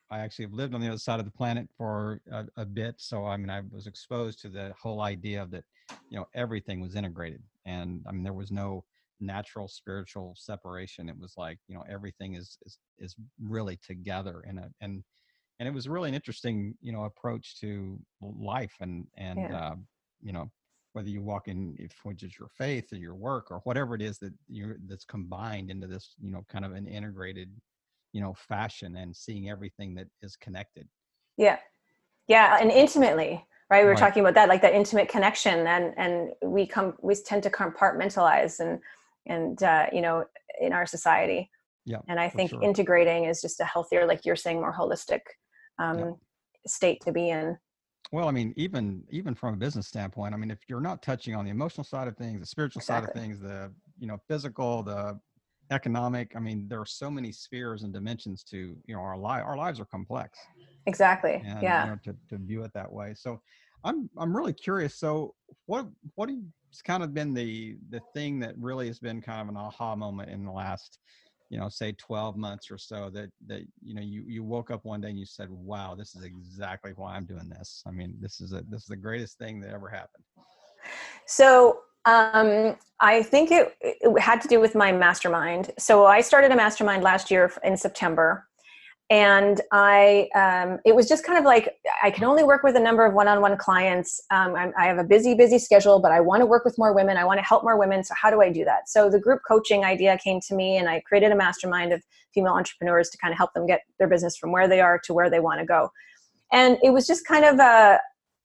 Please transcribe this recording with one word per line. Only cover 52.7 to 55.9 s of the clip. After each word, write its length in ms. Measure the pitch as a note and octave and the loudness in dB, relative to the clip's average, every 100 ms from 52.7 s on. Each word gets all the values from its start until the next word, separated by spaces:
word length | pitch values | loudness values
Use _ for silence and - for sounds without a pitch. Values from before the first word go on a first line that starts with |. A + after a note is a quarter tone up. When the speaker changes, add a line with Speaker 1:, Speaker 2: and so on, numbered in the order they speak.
| - | -10
Speaker 1:
side 220 | - A#2 | -8 -8
of 60 | A2 | -8
Speaker 2:
Exactly. 120 | A#2 | -12
Speaker 1:
things, 180 | A2 G#2 | -14 -14
the, 320 | G2 G2 G2 - _ _ | -16 -16 -18 -20 _ _
you 80 | A2+ | -16
know, 100 | G#2 _ | -16 _
physical, 540 | D3+ C#3 A#2 B2 A#2 | -12 -12 -10 -8 -8
the 380 | G#2 G2+ G#2 G2+ _ _ _ _ _ | -8 -10 -12 -14 _ _ _ _ _
economic, 640 | C#3 B2 | -8 -6